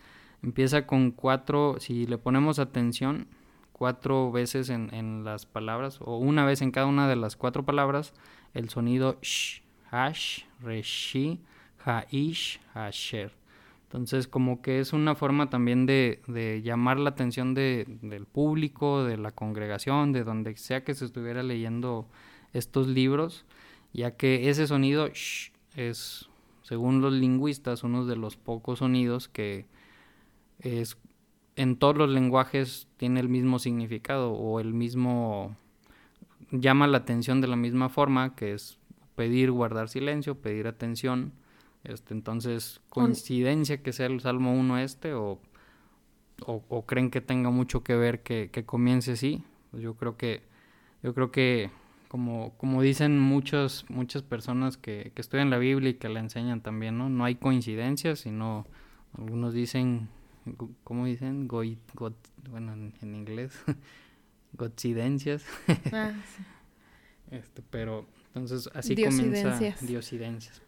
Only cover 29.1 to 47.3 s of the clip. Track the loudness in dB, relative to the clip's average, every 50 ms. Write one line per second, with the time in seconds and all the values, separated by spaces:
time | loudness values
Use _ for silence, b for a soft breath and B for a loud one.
29.1 | 0 -2 -4 -8 -8 -6 -4 -4 -4 -6 -10 _ b b b b b b b b
30.1 | b b b b b b b b b -10 -6 -4 -2 -2 -4 -4 -8 -16 -20 -20
31.1 | _ _ _ _ _ _ _ _ -4 0 2 2 4 4 4 4 6 6 4 4
32.1 | 4 4 4 4 4 4 4 2 0 -2 -2 -2 -6 -12 -16 _ _ -4 -2 0
33.1 | 2 2 2 2 2 4 4 4 2 2 0 -2 -2 -2 -2 -4 -6 -6 -4 -2
34.1 | -2 0 0 0 -2 -2 -2 -2 -2 -2 -2 -2 -2 -2 -2 0 0 2 2 2
35.1 | 2 2 0 0 -2 -4 -4 -6 -10 -14 _ _ _ _ b b b b b b
36.1 | b b b -20 _ -20 -10 -4 -2 2 4 6 6 6 6 6 4 4 2 2
37.1 | -2 0 0 2 2 2 2 2 0 0 0 0 0 0 0 0 2 2 2 4
38.1 | 4 2 0 0 -4 -6 -6 -6 -6 -8 -10 -14 -20 _ _ -20 -20 _ _ _
39.1 | -6 -4 0 2 4 4 4 4 4 2 0 0 -2 -4 -4 -4 -4 -4 -2 -2
40.1 | -2 -2 -4 -6 -6 -6 -6 -6 -4 -4 -4 -6 -6 -6 -6 -6 -4 -2 -2 -2
41.1 | 0 -2 -2 -4 -8 b b b b b b b b b b -16 -16 -14 -12 -10
42.1 | -10 -8 -6 -4 -4 -4 -2 -4 -4 -4 -6 -8 -14 -16 _ -4 0 2 4 4
43.1 | 2 0 -2 -2 0 2 2 2 2 2 0 0 -2 -4 -4 -6 -4 -2 -2 -2
44.1 | -2 -2 -2 -2 0 2 2 2 4 4 4 2 2 0 -2 -4 -6 -8 -8 -6
45.1 | -4 -4 -4 -6 -6 -8 _ _ b b b b b b b b b b b _
46.1 | _ _ _ _ _ -14 -8 -8 -8 -8 -6 -6 -6 -6 -4 -2 0 2 2 2
47.1 | 0 -2 -2 0